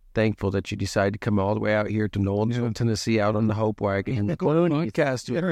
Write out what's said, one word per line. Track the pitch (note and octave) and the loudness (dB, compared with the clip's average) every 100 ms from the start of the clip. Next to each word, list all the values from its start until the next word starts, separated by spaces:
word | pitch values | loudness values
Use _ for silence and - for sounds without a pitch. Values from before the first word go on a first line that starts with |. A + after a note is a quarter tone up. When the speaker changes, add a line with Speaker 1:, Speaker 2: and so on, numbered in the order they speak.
| - | -8
Speaker 1:
thankful | - A2 G2+ G2 | 0 0 0 -2
that | G2 - | -2 -4
you | G2 | -4
decided | F#2+ G#2+ G2 | -2 0 0
to | G2+ | 0
come | - G2+ | 0 0
all | G2 | 2
the | G#2+ | 0
way | G#2+ | 0
out | G#2+ G#2 | 0 0
here | G#2+ G#2+ | -2 -2
to | G2 | 0
Nolensville, | G2 G2+ A2 A#2+ | 0 0 0 0
Speaker 2:
Yeah. | A#2+ | -2
Speaker 1:
Tennessee, | A2 A#2 G#2+ - A2 | 0 0 0 0 2
out | G2+ G#2+ | 2 2
on | G#2+ | 2
the | |
Hope | G#2 A2 G#2+ | 0 -2 -2
Wagon. | G#2 G2 F#2+ C3 | -2 -2 -2 -2
Speaker 2:
In | G#2 | -2
the | D#3+ | 0
Speaker 1:
Go | - | 2
Speaker 2:
boonies. | D#3+ F3 D3 F3+ | 4 4 2 -2
Speaker 1:
podcast | F3+ D3 B2+ - | 0 0 -2 -4
with | B2 F3 | -2 -2